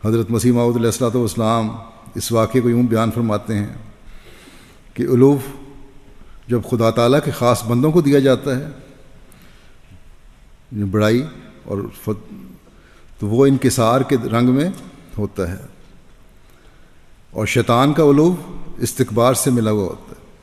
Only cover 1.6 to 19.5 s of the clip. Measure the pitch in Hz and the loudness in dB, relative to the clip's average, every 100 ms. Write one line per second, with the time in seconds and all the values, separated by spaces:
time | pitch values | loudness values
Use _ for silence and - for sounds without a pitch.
1.6 | 110 107 - - - - - 117 110 127 | -2 -8 -16 -20 -14 -10 -2 0 2 2
2.6 | 120 117 123 110 113 113 117 104 104 107 | 2 2 2 2 0 -2 -2 -2 -4 -6
3.6 | 101 - 107 - - - - - - - | -6 -10 -18 -20 -20 -20 -20 -20 -20 -20
4.6 | - - - - 120 123 135 143 - - | -20 -20 -18 -6 0 4 6 4 -4 -14
5.6 | - - - - - - - - - 120 | -18 -20 -20 -20 -20 -20 -20 -20 -6 -6
6.6 | - 117 113 113 120 143 156 - 120 117 | -2 0 0 2 2 2 0 -2 0 0
7.6 | 107 120 147 160 143 143 135 127 143 131 | 0 0 2 2 4 4 4 2 0 -6
8.6 | 156 - - - - - - - - - | -6 -16 -20 -20 -20 -20 -20 -20 -20 -20
9.6 | - - - - - - - - - - | -20 -20 -20 -20 -20 -20 -20 -20 -20 -20
10.6 | - 110 101 104 107 117 151 - - - | -14 -8 -4 0 2 0 -2 -12 -20 -20
11.6 | - 98 107 - - 107 - 98 62 - | -10 -8 -8 -10 -8 -8 -10 -20 -20 -20
12.6 | - - - - - - 104 117 139 135 | -20 -20 -20 -20 -20 -10 -2 4 4 4
13.6 | 123 - 113 127 135 135 110 113 123 131 | 0 2 2 2 2 0 0 0 2 2
14.6 | 170 190 - - - - 101 - 87 95 | 0 -6 -16 -20 -14 -8 -8 -4 -6 -6
15.6 | - - - - - - - - - - | -14 -20 -20 -20 -20 -20 -20 -20 -20 -20
16.6 | - - - - - - - - 107 - | -20 -20 -20 -20 -20 -20 -14 -6 -2 0
17.6 | 113 117 139 151 151 143 165 180 - - | 2 2 2 4 4 6 4 0 -8 -12
18.6 | - - 120 - 127 107 120 127 - | -12 -6 -6 -2 -2 2 2 2 0